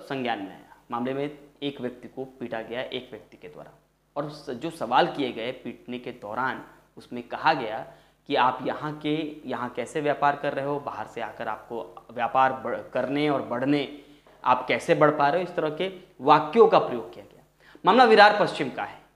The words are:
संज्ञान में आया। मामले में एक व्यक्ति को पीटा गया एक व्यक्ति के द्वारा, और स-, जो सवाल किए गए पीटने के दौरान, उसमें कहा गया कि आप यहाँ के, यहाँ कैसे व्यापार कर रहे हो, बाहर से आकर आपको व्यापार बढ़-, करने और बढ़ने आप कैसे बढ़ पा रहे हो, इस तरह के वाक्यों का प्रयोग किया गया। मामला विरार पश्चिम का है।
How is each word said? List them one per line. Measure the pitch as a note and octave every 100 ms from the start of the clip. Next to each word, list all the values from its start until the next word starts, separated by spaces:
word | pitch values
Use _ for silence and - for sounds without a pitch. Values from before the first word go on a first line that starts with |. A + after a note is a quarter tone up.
| -
संज्ञान | C#3 A#2+ A2+
में | F#2+
आया। | D#2+ - - -
मामले | A#2+ B2
में | C3+ D3 D3 - _
एक | C#3+ C#3
व्यक्ति | B2 B2 A#2+
को | - C3
पीटा | - A#2 A2+
गया | A2 A#2+
एक | C3 B2+ -
व्यक्ति | G#2+ - -
के | -
द्वारा, | D#2 - - _ _ _ -
और | D3
स-, | - -
जो | A#2+ E3
सवाल | D#3+ A#2 C3+ E3+
किए | C#3+ B2+
गए | A2+ A#2
पीटने | C3 B2 - - B2
के | B2
दौरान, | - G#2 A2+ B2+ A2 - - _ -
उसमें | - A#2+
कहा | A#2+ A#2 C#3+
गया | D#3 A2+ A2+ - - _ _ -
कि | C3+
आप | B2+ B2+ B2+
यहाँ | A2+ D3 D3+
के, | D3+ D#3 D3+ - B2+
यहाँ | A#2 A#2+
कैसे | B2 A#2 D#3+
व्यापार | D3 C3+ C#3+ C#3+
कर | D3
रहे | C#3 C#3
हो, | C#3+
बाहर | B2+ G#2 A2
से | -
आकर | A2 A2+ A2+
आपको | G#2+ - A#2 - - -
व्यापार | A#2 A#2 C3+ C3
बढ़-, | B2+ A#2+ G#2 G#2
करने | C3 B2 C#3+ D3+
और | C#3
बढ़ने | G#2+ A#2+ C3 D3 C3 - - - _ - C3
आप | B2 -
कैसे | B2 - D#3
बढ़ | D3
पा | D3 C#3+
रहे | E3+
हो, | F3+
इस | -
तरह | D#3
के | D3+ F#3 - - -
वाक्यों | C3 D3+ D3 A3+ G#3+
का | E3
प्रयोग | - A#2+ -
किया | G#2 -
गया। | - _ _ - - E3+
मामला | A3+
विरार | A#3+ G#3+ G#3 G#3
पश्चिम | E3+ - C3
का | A2+
है। | G2+ - -